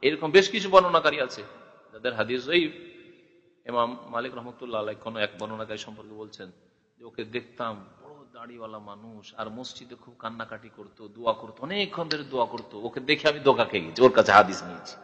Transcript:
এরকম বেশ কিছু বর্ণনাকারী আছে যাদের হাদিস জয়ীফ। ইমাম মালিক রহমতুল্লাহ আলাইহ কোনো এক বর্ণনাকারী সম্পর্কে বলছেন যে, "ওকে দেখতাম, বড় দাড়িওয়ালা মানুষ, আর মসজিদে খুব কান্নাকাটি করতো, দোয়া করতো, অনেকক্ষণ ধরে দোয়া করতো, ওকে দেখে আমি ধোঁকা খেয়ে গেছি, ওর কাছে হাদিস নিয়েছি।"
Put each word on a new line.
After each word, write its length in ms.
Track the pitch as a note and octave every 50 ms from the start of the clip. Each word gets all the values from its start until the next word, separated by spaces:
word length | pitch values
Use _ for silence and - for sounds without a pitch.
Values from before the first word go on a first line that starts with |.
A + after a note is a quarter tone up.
এরকম 300 | - C3 D#3 D3+ - D#3
বেশ 180 | D3+ G3 F#3+ F#3+
কিছু 200 | - A3 F#3+ G3+
বর্ণনাকারী 500 | F#3+ F#3+ F3+ F3+ E3+ E3 D#3 D3+ D3 D3+
আছে 240 | C3+ B2+ - - G2+ - - - - - - - _ _ -
যাদের 200 | A2+ A2+ B2+ A#2+
হাদিস 320 | A2 G#2+ A2 B2 B2+ B2
জয়ীফ। 260 | C3 E3 F3 E3+ D3+ - - - - - - - - - _ _ _ _ _ _ _ _ _ _ -
ইমাম 280 | A#2+ A#2+ A#2 A#2+ B2+ A#2+ - -
মালিক 260 | A#2+ A#2 A#2+ C3 B2
রহমতুল্লাহ 460 | A#2+ A2+ B2 A#2+ - B2+ B2 A#2 A2
আলাইহ 160 | G#2 G#2+ G#2+ G#2+ -
কোনো 160 | A2+ A2+ A2+
এক 100 | G#2 G#2 - -
বর্ণনাকারী 380 | A2 G#2+ A2 G#2+ A2 G#2+ G#2+ G#2+
সম্পর্কে 360 | - - A2 G#2+ G#2+ G#2+ G#2+
বলছেন 380 | G#2+ G#2+ G#2+ G2+ - - F#2 F2+ _ _ _ _ _ _ _ _ _
যে, 80 | A#2+
"ওকে 180 | A#2 A2+ - A2+
দেখতাম, 640 | G#2+ A2 B2 A#2+ A#2+ - - B2 A2+ A2 G2+ F#2+ F2+ - _
বড় 120 | - - - D3 C#3+ B2 A#2+
দাড়িওয়ালা 460 | A#2+ A#2 A#2+ B2 A#2 A2+ A2 A2 G#2+
মানুষ, 540 | G#2 G2+ G2+ G2+ G#2+ A2+ A2+ G#2+ G2 - - -
আর 120 | A2 A2
মসজিদে 460 | G#2+ A#2+ B2+ B2+ - - B2+ A#2+ B2+
খুব 200 | B2 - - A#2+ _
কান্নাকাটি 500 | - A2+ A2+ A2+ A2+ A2 A2+ G#2 A2 A2+
করতো, 380 | _ - G#2 G2 _ _ A2+ G#2
দোয়া 260 | G#2 A2+ A#2 A#2 A2
করতো, 300 | - A2+ G#2+ G#2+ - B2
অনেকক্ষণ 460 | D3+ F#3 G3+ G3+ F#3+ - - E3+ D#3+
ধরে 140 | D3+ D3 D3
দোয়া 220 | C#3 C3+ B2+ A#2
করতো, 340 | A2 G#2+ A2+ A2 - - G#2 G#2+
ওকে 160 | A#2 - C#3+
দেখে 300 | B2+ C3 D3 C3+ - D#3
আমি 100 | D3 D3
ধোঁকা 260 | C#3 C#3 C3 A2+ A#2
খেয়ে 180 | G#2+ - G2+ E2
গেছি, 180 | D#2+ E2 G2+
ওর 100 | B2 C3
কাছে 200 | C3 A#2 G#2+ G#2+
হাদিস 320 | G2 G2+ G#2 F#2 F#2+ F2+ -
নিয়েছি।" 320 | F2 F2 F2 - - - -